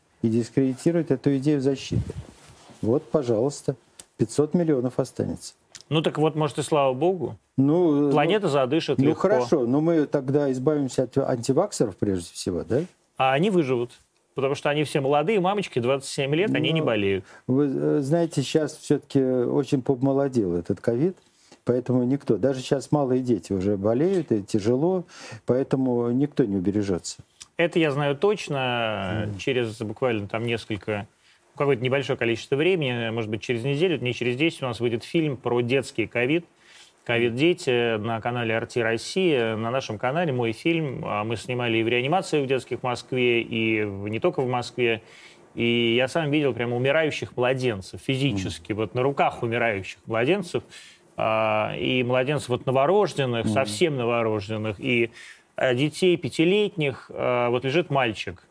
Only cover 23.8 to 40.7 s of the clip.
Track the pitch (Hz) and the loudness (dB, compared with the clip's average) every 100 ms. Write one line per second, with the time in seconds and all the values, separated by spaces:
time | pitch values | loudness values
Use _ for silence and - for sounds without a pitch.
23.8 | 101 120 175 190 156 110 98 110 98 123 | 0 2 2 0 0 0 0 0 2 2
24.8 | 165 185 170 - - 113 - 127 135 135 | 2 0 -4 -14 -18 -8 -2 0 0 0
25.8 | 131 120 120 123 147 - 120 98 90 101 | 0 0 0 0 0 2 2 2 0 0
26.8 | 101 87 - - - - - - 170 170 | 0 -2 -4 -14 -18 -20 -10 -2 0 2
27.8 | 156 139 143 139 202 208 - 143 127 120 | 2 2 0 2 0 0 -2 -4 -2 0
28.8 | 113 104 95 107 107 101 139 123 117 107 | -2 -2 -2 -4 -4 -6 -2 -2 -2 -4
29.8 | 107 110 131 113 101 110 117 117 - 104 | -8 -4 -2 -2 -4 -6 -4 -4 -4 -8
30.8 | - 104 98 _ _ _ _ - 143 127 | -6 -6 -6 _ _ _ _ -4 0 0
31.8 | 123 135 131 131 117 113 - 139 165 190 | 0 0 0 -2 0 -2 -2 0 2 2
32.8 | 139 120 113 113 110 107 - 120 131 143 | 0 -2 -4 -4 -4 -6 -4 -2 -2 0
33.8 | 185 143 123 120 123 123 160 156 131 110 | 0 0 -2 -2 -2 0 -2 -2 -6 -2
34.8 | 117 113 - 170 156 123 123 120 120 135 | -2 -4 -2 -2 -2 -2 -2 0 0 0
35.8 | 123 - 104 117 127 165 170 _ _ - | -2 -4 -4 -2 0 -2 -4 _ _ -20
36.8 | - _ - 117 120 117 160 180 - 120 | -20 _ -2 0 0 2 2 2 0 0
37.8 | 120 113 107 113 123 120 117 113 113 - | 2 0 -2 -4 -4 -4 -2 -2 -2 -2
38.8 | 113 113 - - 185 135 113 110 113 127 | 0 -2 -2 0 2 2 2 -2 -2 -4
39.8 | - 107 123 151 175 127 117 110 160 | -4 -4 -2 0 0 0 -2 -2 -2